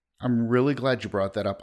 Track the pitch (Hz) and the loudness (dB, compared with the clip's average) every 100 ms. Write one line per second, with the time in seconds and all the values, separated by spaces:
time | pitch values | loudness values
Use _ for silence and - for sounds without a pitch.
0 | _ - 127 117 113 123 139 131 131 123 | _ -6 0 0 2 2 2 0 0 -2
1 | 104 101 98 101 98 98 | -2 -2 -2 -2 -2 -4